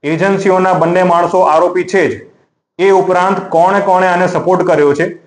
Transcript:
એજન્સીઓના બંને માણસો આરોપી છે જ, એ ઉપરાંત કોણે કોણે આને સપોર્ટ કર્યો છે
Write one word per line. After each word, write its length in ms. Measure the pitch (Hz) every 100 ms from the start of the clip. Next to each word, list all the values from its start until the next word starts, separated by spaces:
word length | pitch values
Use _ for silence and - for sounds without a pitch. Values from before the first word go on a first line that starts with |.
એજન્સીઓના 680 | - 160 190 196 196 185 185 170
બંને 220 | 165 180
માણસો 360 | 180 170 170 180 151
આરોપી 400 | 156 175 180 175
છે 180 | 196 147
જ, 100 | 110 - _ _ _ _ -
એ 120 | 190
ઉપરાંત 500 | 190 185 180 185 196 -
કોણે 320 | 165 180 202
કોણે 260 | 196 185 185
આને 200 | 175 180
સપોર્ટ 360 | 175 175 180 180
કર્યો 260 | 156 147
છે 140 | 143 170 -